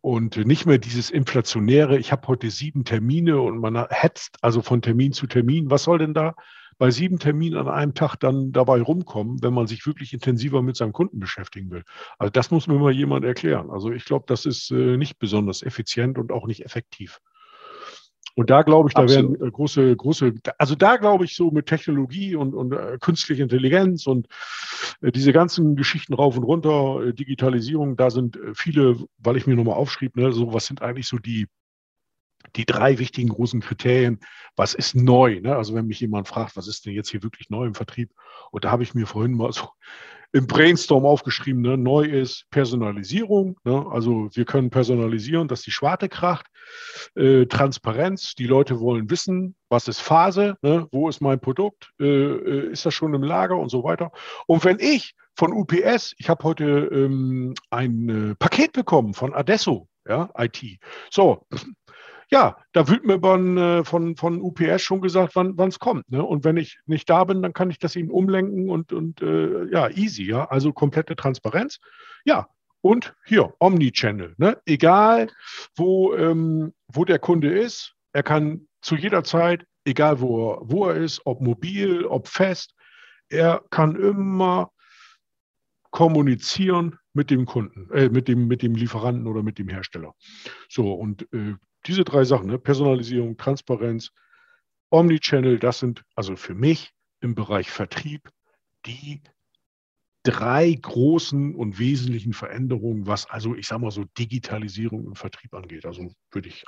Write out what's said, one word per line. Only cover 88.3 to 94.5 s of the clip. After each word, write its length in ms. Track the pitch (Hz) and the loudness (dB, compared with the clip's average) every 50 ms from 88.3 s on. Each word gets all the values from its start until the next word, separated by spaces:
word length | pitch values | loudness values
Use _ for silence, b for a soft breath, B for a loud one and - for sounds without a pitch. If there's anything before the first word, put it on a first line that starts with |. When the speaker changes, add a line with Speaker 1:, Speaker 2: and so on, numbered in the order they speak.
| 120 123 120 117 | 0 2 2 0
Speaker 1:
mit 140 | 123 120 | 0 -2
dem 120 | - 120 117 | 0 -2 -2
Lieferanten 540 | 113 120 113 120 117 110 123 123 123 113 113 | -2 -2 -4 -4 -4 -4 -4 -4 -4 -6 -6
oder 160 | 110 110 104 | -6 -4 -4
mit 140 | 107 101 - | -6 -6 -8
dem 100 | 98 92 | -10 -8
Hersteller. 440 | 95 95 92 - - 85 80 76 _ _ B B B B B B B B B B | -8 -10 -12 -12 -14 -16 -16 -16 _ _ B B B B B B B B B B
So, 240 | - - 113 98 | -4 -2 -2 -2
und, 400 | 98 87 107 104 101 - 110 _ | -2 -4 -6 -8 -8 -10 -12 _
äh, 220 | - 113 104 104 104 - _ _ _ _ _ | -10 -8 -8 -8 -10 -12 _ _ _ _ _
diese 180 | - 180 190 175 | -4 -2 -2 -2
drei 200 | - 143 143 131 | 2 4 2 4
Sachen, 240 | 123 143 120 92 95 | 4 2 0 0 -4
ne? 100 | 120 123 | -6 -4
Personalisierung, 800 | _ - 143 131 147 139 131 127 120 117 127 123 120 117 113 | _ -2 0 2 2 2 2 0 -2 -4 -4 -4 -4 -4 -8
Transparenz, 760 | - - 135 139 139 _ - 127 110 117 117 113 113 - - _ _ _ _ _ _ _ _ | -6 -4 -4 -4 -4 _ -6 -4 -4 -2 -4 -4 -6 -8 -12 _ _ _ _ _ _ _ _